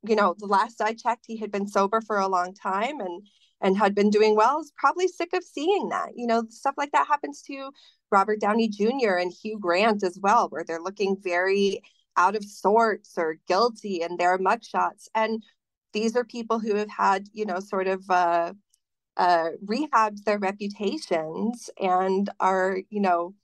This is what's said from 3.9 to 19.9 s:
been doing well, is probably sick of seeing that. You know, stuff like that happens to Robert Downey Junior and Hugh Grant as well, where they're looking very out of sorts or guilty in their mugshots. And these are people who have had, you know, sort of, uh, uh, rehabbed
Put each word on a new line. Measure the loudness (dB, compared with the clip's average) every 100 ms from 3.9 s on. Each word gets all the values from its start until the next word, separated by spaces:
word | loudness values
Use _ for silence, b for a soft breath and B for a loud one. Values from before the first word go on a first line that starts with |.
been | 4 4
doing | 4 4 6
well, | 4 2
is | -4 0
probably | 0 2 -2
sick | -2 -4
of | -4
seeing | -6 -6 0 0 0
that. | -4 -6
You | -6 0
know, | 0 0
stuff | -4 -6 -4
like | 0
that | 0 2
happens | 0 -2 -12
to | -14 -12 -12 -14 b b _
Robert | 2 2 0
Downey | 2 2 0
Junior | 2 0 2 2 2
and | 0
Hugh | -6 -10 -6
Grant | 0 2 2 2
as | -2 -2
well, | 2 2 2
where | -4
they're | -8 -8
looking | -8 -4 -2 -2
very | -2 -2 0 2 0 -2 b b b 0
out | 0 0
of |
sorts | -8 -4 2 4 2 -2 _ -6
or | -4 -4 _
guilty | 2 2 -2 -8 -4
in | -4 0
their | 0 2
mugshots. | 0 -2 -2 -2 -2 -4 -8
And | -2 -2 -2 b _ _ _ _
these | -4 -2
are | -2
people | -4 -8 -4 -2
who | 0 -2
have | -2
had, | 0 2 2 -2
you | -8
know, | -6 -6
sort | -4 -4 -2
of, | -2 0
uh, | 2 2 2 -2 -8 _ _ _ _ _ 0
uh, | 4 4 2 -6
rehabbed | -6 -4 2